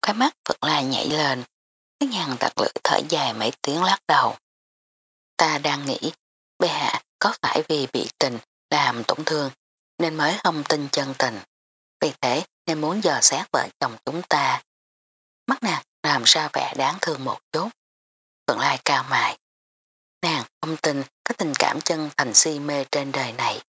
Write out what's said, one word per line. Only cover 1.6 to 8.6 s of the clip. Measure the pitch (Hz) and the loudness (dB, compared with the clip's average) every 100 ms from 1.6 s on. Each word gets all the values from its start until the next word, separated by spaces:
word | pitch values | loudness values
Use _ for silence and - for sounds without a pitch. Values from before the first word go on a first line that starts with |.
| _ _ _ _ | _ _ _ _
Tức | 277 | -2
nhàn | 214 160 123 | -2 -4 -2
tặc | - - | -2 0
lưỡi | - - | -2 0
thở | - - 151 | 0 0 2
dài | 160 135 | 0 0
mấy | 110 110 - | -2 -4 -2
tiếng | - 147 | -2 0
lắc | 185 - - | 0 0 2
đầu. | 147 120 - _ _ _ _ _ _ _ _ _ _ | 2 2 -4 _ _ _ _ _ _ _ _ _ _
"Ta | 165 151 | 2 2
đang | 147 139 143 | 0 -2 -2
nghĩ, | 123 - - _ _ _ _ | -4 -4 -8 _ _ _ _
bệ | 175 | 0
hạ | 156 143 - _ _ | 0 -2 -4 _ _
có | 208 233 | -2 0
phải | 120 - 156 | 0 0 0
vì | 151 131 | 0 0
bị | - - - | -2 -4 -2
tình | 139 117 - _ | -2 -2 -12 _